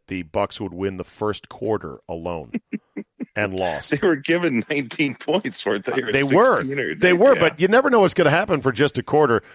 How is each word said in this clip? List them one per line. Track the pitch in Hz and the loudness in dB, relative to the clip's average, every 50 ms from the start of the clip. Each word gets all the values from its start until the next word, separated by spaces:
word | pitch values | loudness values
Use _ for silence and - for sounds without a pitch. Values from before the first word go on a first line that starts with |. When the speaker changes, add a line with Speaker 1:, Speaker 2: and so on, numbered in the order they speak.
| _ | _
Speaker 1:
the | - 95 90 | -10 -10 -10
Bucks | 85 78 - 101 101 - - - | -10 -6 -4 -4 -4 -4 -6 -10
would | 107 90 | -10 -10
win | 87 87 98 98 95 | -8 -6 -6 -6 -6
the | 90 87 | -8 -12
first | - - - 107 107 98 - - _ | -14 -10 -6 -6 -4 -4 -6 -12 _
quarter | - - - 110 107 98 - 78 62 - _ - | -12 -8 -4 -4 -4 -4 -4 -10 -14 -16 _ -12
alone | 85 82 82 87 85 80 71 58 - 220 - _ - - - _ _ | -10 -8 -8 -8 -8 -8 -10 -10 -12 -12 -10 _ -14 -14 -14 _ _
Speaker 2:
<laughs> | - - _ _ _ - - _ | -18 -18 _ _ _ -16 -10 _
Speaker 1:
and | 104 104 98 95 | -4 -4 -4 -2
lost. | 92 92 87 78 73 - - | -4 -4 -4 -4 -6 -6 -6
Speaker 2:
They | 147 143 220 | -4 0 0
were | 180 160 | 0 0
given | 135 - - 165 175 175 160 123 113 - - | 0 -2 -2 -2 -2 0 0 -2 -2 -2 -2
nineteen | 151 147 131 113 - - 151 135 117 | -4 -6 -6 -6 -4 -4 -4 -4 -4
points, | - - 147 160 185 - 120 - - - | -6 -4 -2 -2 -2 -2 -6 -10 -6 -4
weren't | 101 104 101 - | -4 -4 -2 -4
they? | 123 - 131 | -4 -4 -4
Or | 123 139 | -2 0
Speaker 1:
They | 131 135 143 | 0 0 2
were. | 139 139 190 240 262 196 110 | 4 4 4 6 4 4 2
Speaker 2:
sixteen | 95 131 139 143 | -2 -4 -6 -6
or | 117 78 78 | -6 -6 -2
Speaker 1:
They | - 175 180 | 0 2 2
were, | 180 175 226 277 254 | 4 6 6 6 6
Speaker 2:
yeah. | 147 | 6
Speaker 1:
but | 170 156 - 156 | 4 0 2 2
you | 180 185 | 2 4
never | 220 254 277 285 | 4 4 4 4
know | 240 226 | 4 4
what's | 190 170 - | 4 4 4
gonna | - 165 143 | 2 4 4
happen | 151 175 214 208 175 139 | 4 2 2 0 -2 0
for | 113 135 | 0 -2
just | 117 113 147 139 - | 0 2 0 0 0
a | 127 | -4
quarter. | - - 147 151 151 123 117 104 - - | -4 0 2 2 4 4 2 0 0 -6